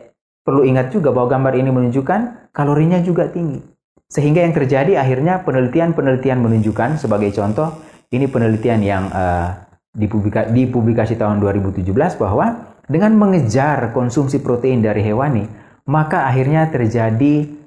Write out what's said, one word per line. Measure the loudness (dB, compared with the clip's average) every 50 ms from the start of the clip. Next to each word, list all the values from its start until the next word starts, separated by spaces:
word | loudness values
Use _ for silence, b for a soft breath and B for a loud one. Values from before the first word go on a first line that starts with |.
| -20 -20 _ _ _ _ _ _ _
perlu | 0 2 4 4
ingat | 4 4 2 0 0
juga | 0 0 0 2 2
bahwa | 2 2 0 0 0
gambar | 0 0 0
ini | 0 0 2
menunjukkan | 2 2 0 0 0 0 0 0 0 -2 -2 -4 -8 -14 -20 _
kalorinya | -6 -2 0 2 2 2 2 2 2 0
juga | 0 0 0 0 -2 -2
tinggi. | -4 -4 -4 -4 -6 -8 -12 -16 _ _ _ _ _ _ _ -8
Sehingga | -2 0 2 2 2 2 2
yang | 2
terjadi | 2 0 0 2 2 2 2 2 2 2
akhirnya | 2 0 0 0 0 0 0 0 -2
penelitian-penelitian | -2 0 0 0 0 0 0 0 0 0 0 0 0 0 0 0 0 0 0 2
menunjukkan, | 2 2 2 0 0 0 -2 -2 -2 -2 -2
sebagai | -2 -2 -2 0 0 -2
contoh, | -2 -2 -2 -2 -2 -2 -4 -4 -6 B B B B B B B
ini | -4 -2 -2
penelitian | -2 0 0 0 0 0 0 0 0 0 0 0
yang, | 0 0 -2 -4 -4
eh, | -4 -2 -2 0 0 -2 -2 -4 -6 -10 -14 -20 _ _ _ _ -6
dipublika-, | -4 -4 -2 -2 -2 -2 -2 -2 -2 0 0
dipublikasi | 2 2 2 0 0 0 0 2 2 0 0 0 -2 -2
tahun | -2 0 0
dua | 0 0 0 0
ribu | 0 -2 -4 -4
tujuh | -4 -4 -2 0
belas | 0 0 0 0
bahwa | -2 -2 0 0 0 0 0 -2 -6 -12 -18 -20 _ _ -4
dengan | -2 0 2 4 4
mengejar | 4 4 4 2 2 0 0 0 0 0 0 0 -2 -2 -4 -2
konsumsi | -2 -2 -2 0 -2 -2 0 -2 -2
protein | -2 -2 -2 0 0 0 0 2
dari | 0 0 0 0 0
hewani, | 0 0 0 0 0 0 -2 -4 -6 B B B B B B B
maka | -2 0 0 0 0 -2 -2 0
akhirnya | 0 0 0 0 2 2 2 0 0 0
terjadi | -2 -2 0 0 0 0 0 0 2 2 2 2 0 -2 -4 -8 -16 -20